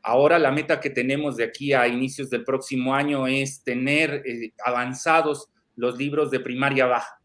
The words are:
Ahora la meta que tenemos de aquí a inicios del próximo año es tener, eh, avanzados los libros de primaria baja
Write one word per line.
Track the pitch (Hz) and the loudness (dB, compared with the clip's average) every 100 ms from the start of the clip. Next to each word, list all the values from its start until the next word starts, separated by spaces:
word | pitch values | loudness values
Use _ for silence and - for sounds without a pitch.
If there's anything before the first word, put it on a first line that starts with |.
Ahora | - 123 147 170 | 4 6 6 6
la | 143 | 4
meta | 143 151 151 | 0 0 -2
que | 151 | 0
tenemos | 127 127 143 147 117 | -2 -2 -2 -2 -2
de | 113 | -4
aquí | - 139 | -2 0
a | 131 123 | 2 2
inicios | 120 131 139 135 | 0 -4 -6 -6
del | 120 | -6
próximo | 117 135 - 131 127 | -2 -4 -2 -4 0
año | 135 147 143 131 | 0 0 -2 0
es | 135 135 - | -2 -2 -6
tener, | - 123 131 147 156 143 127 | -6 -4 0 0 0 -2 -6
eh, | 120 113 - | -8 -10 -6
avanzados | 120 123 127 131 165 165 156 143 - _ _ - | -2 -2 -4 -4 2 2 2 -4 -8 _ _ -4
los | 120 120 | -4 -2
libros | 143 143 139 | -2 0 0
de | 131 | -2
primaria | 127 127 139 135 127 | -4 -2 0 2 2
baja | 120 - - | 2 -2 -16